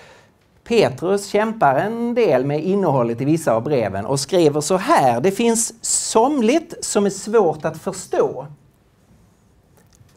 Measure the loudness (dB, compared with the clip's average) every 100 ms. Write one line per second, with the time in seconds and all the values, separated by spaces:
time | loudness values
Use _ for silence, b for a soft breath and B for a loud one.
0 | B B B _ _ _ -2 2 2 0
1 | -2 -2 0 -2 -2 2 2 2 0 -4
2 | -2 0 2 2 0 -2 0 0 2 2
3 | 0 -2 0 0 2 0 0 -2 0 -4
4 | -4 -4 0 2 4 2 0 -2 2 4
5 | 4 2 0 2 0 0 -2 -8 -4 -4
6 | 0 2 2 2 2 0 -2 -10 -4 -2
7 | -2 -4 -2 2 2 0 -6 -6 -10 -10
8 | -4 -2 -2 -4 -14 -20 _ _ _ _
9 | _ _ _ _ _ _ _ _ _ _
10 | _